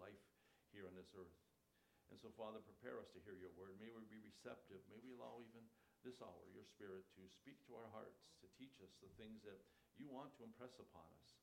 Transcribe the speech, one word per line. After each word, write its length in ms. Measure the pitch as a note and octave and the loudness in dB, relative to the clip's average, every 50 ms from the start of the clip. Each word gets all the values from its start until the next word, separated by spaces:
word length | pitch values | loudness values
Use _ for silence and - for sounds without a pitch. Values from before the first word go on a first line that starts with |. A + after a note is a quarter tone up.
life 240 | F2 G2+ G2+ G2 - - - - - - - - - - - | 0 0 -2 -4 -6 -12 -16 -20 -20 -20 -20 -20 -14 -6 0
here 160 | G#2 F#2+ F2+ | 2 2 4
on 80 | F#2 | 4
this 160 | F#2 F2 - - | 2 0 0 0
earth. 240 | F#2+ F#2 E2 D2+ - - - - - - - - - - - - - - - | 0 0 0 -2 -6 -14 -20 -20 -20 -20 -20 -20 -20 -20 -20 -20 -18 -10 -8
And 80 | G2 | -6
so, 160 | G#2 A#2 A2 G#2+ A2+ | -2 -2 -2 4 6
Father, 240 | A2 G#2+ A2 A2 - | 6 6 6 6 2
prepare 320 | A2 G2+ - B2 B2+ B2+ | 0 -4 0 4 4 6
us 160 | A2+ - - - | 6 4 2 -2
to 80 | F#2 | -2
hear 160 | E2 G#2 F#2+ | 0 2 2
your 160 | F2+ F2+ F2 E2 | 2 2 2 2
word. 240 | F2 F#2+ G2 F#2+ | 0 0 0 0
May 160 | G2 A2 A2+ A#2 | 0 0 0 0
we 160 | A2+ A2 G#2 | 0 -2 -2
be 120 | G#2+ A2 G#2+ | -2 -2 -4
receptive. 560 | G#2 G2+ - - A#2+ B2 - - - G2 F#2 F#2 F#2+ | -4 -6 0 2 2 2 2 0 -2 -4 -4 -4 -4
May 80 | G#2 A2 A#2+ | -4 -4 -2
we 80 | C3 B2+ | 0 0
allow 320 | A#2+ A#2+ A#2+ A#2 A#2+ A#2+ | 2 2 2 2 2 0
even 160 | A2+ A2+ A#2 A2+ A2+ - - - - - - | -2 -4 -6 -6 -8 -10 -14 -18 -20 -12 0
this 240 | - B2+ B2 - G#2+ | 2 2 2 4 2
hour 240 | F#2 F2 E2+ E2+ F2+ F#2+ | 0 0 -2 -4 -4 -4
your 80 | G#2 G2 | -4 -4
Spirit 400 | - - - G#2 G2 F#2 F#2+ F#2+ - - F#2 | -6 -2 0 2 4 4 4 2 0 -4 -6
to 20 | F#2+ F#2+ | -6 -6
speak 320 | - - - C#3 - - - - | -6 -6 -6 -6 -6 -6 -4 -2
to 80 | A#2+ | 0
our 160 | A2+ A#2 A2 A2 | 2 2 2 4
hearts, 400 | A2 G#2 - - - - - - - | 4 4 2 0 -4 -8 -12 -12 -10
to 80 | - F#2+ - | -10 -10 -6
teach 240 | - C3 C3+ - - | -4 -4 -4 -4 -6
us 160 | F#2+ F#2 - - G2 | -8 -8 -8 -8 -8
the 80 | F#2+ - - | -6 -4 -2
things 240 | A2+ A2 A2 G#2 F#2+ | 0 0 0 2 2
that 160 | G#2 G2 - - - - - - - - G#2+ | 0 0 0 -2 -8 -14 -16 -18 -10 -4 0
you 80 | C3+ C#3+ | 2 4
want 240 | C3 C3 D3 D3+ - - | 6 4 4 4 2 0
to 60 | A#2 | -2
impress 260 | A2+ A2 - B2 B2+ A#2 - | -2 0 2 0 0 2 0
upon 240 | G#2 - - E2 D#2+ D#2+ E2+ D2+ | -4 -4 -4 -4 -4 -4 -6 -10
us, 80 | - - - - | -12 -14 -14 -16